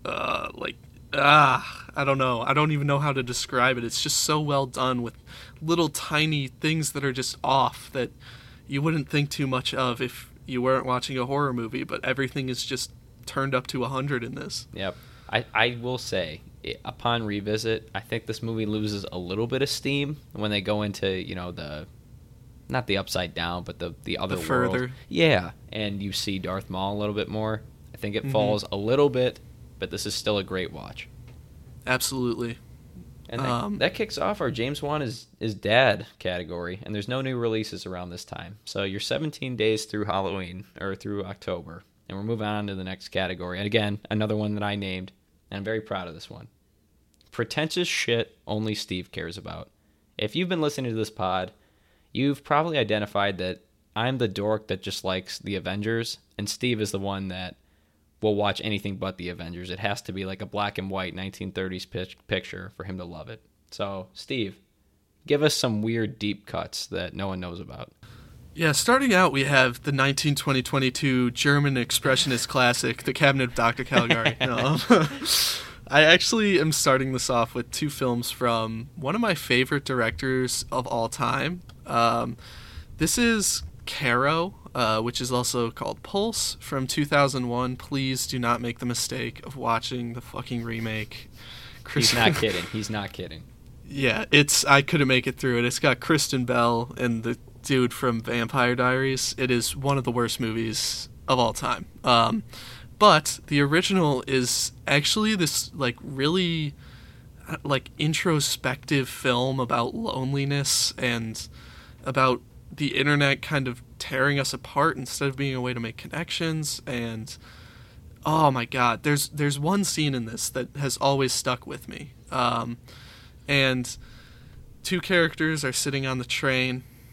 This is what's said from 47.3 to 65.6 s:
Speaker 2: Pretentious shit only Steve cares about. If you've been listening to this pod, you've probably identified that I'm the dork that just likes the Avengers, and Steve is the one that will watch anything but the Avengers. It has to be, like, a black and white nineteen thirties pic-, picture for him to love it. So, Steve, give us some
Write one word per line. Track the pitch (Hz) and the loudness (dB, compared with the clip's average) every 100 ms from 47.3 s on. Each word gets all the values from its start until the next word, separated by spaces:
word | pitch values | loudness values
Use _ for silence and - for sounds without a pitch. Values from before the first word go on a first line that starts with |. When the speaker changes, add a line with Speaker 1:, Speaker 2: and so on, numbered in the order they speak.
Speaker 2:
Pretentious | - - - 156 180 175 | -4 -2 0 0 0 0
shit | - - 117 - _ - | 0 2 0 0 _ -6
only | 107 110 | -2 -2
Steve | 104 - 92 87 | -2 -4 -6 -6
cares | - 82 95 | -8 -8 -10
about. | 98 80 - _ _ _ _ - | -10 -12 -14 _ _ _ _ -6
If | 107 | -4
you've | 160 180 | -2 -2
been | 180 | 0
listening | 147 143 127 | 0 -2 -2
to | 110 | -2
this | 107 | -4
pod, | - 95 92 92 - _ _ _ _ _ | -2 -2 0 -4 -10 _ _ _ _ _
you've | - 139 139 | -2 0 0
probably | - 147 170 151 | 0 2 2 2
identified | 107 104 101 101 101 92 | 2 2 0 0 0 0
that | 92 90 _ _ _ | -4 -6 _ _ _
I'm | 104 123 131 | -4 -2 0
the | 113 | 0
dork | 95 104 107 - | 0 -2 -2 -2
that | 95 | -6
just | 101 - | -6 -6
likes | 95 95 92 - | -2 -2 -4 -10
the | 98 98 | -6 -4
Avengers, | 85 101 104 117 117 - _ - | -4 -4 -2 -2 -4 -8 _ -8
and | 101 | -6
Steve | - 123 113 | -2 -2 0
is | 107 | -2
the | 104 | -2
one | 98 98 95 | -4 -4 -6
that | 92 90 - _ _ _ _ _ _ | -6 -10 -12 _ _ _ _ _ _
will | 107 | 0
watch | 104 104 95 | 2 2 0
anything | 110 101 101 95 | -2 -4 -4 -4
but | 95 92 | -6 -6
the | 87 | -8
Avengers. | 87 85 87 92 | -8 -10 -10 -10
It | 90 | -4
has | 107 101 | -4 -4
to | - | -6
be, | 95 | -8
like, | 95 95 | -6 -8
a | 107 | -6
black | 104 104 101 | -4 -4 -4
and | 95 | -6
white | 95 92 | -4 -6
nineteen | 90 95 - 95 | -6 -8 -8 -8
thirties | 98 95 92 - | -6 -6 -6 -8
pic-, | 92 92 - - | -8 -8 -12 -4
picture | 95 - 95 92 - | -4 -4 -12 -14 -12
for | |
him | 95 92 | -10 -10
to | |
love | 87 78 120 | -10 -12 -14
it. | 113 _ _ _ | -16 _ _ _
So, | - 101 95 92 | -8 -6 -6 -10
Steve, | - - 135 101 - _ _ _ _ _ _ - | -14 -6 -4 -4 -6 _ _ _ _ _ _ 0
give | 147 | 4
us | 151 | 4
some | - | 4